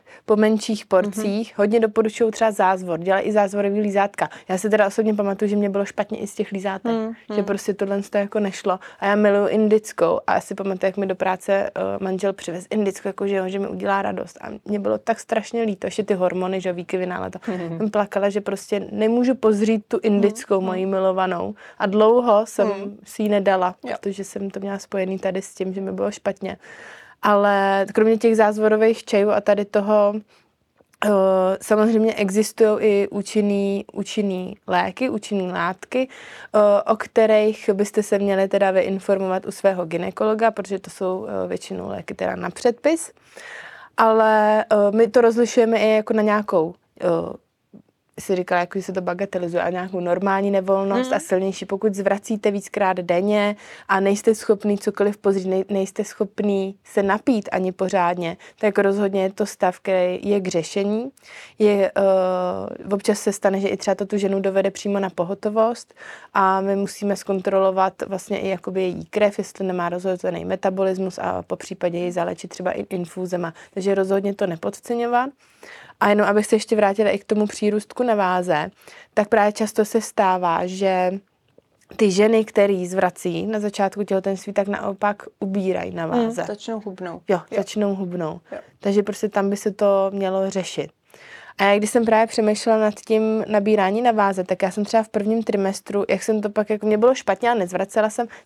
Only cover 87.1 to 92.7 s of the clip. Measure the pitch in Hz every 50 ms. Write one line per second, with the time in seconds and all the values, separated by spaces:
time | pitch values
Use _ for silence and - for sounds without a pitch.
87.1 | 165 175 - - 196 170 - - - 202 190 - - 214 208 202 196 190 196 175
88.1 | 175 180 165 156 170 175 - - - - - _ _ _ - 202 196 208 202 208
89.1 | 202 - - 214 - 202 196 196 202 202 - 214 196 - 208 202 196 196 196 196
90.1 | 196 196 196 185 190 190 190 196 190 196 175 - - - 143 151 _ _ _ _
91.1 | _ - - - - - - - - - 202 202 202 208 208 214 - 247 233 220
92.1 | 220 220 226 220 - - 214 214 214 208 - 233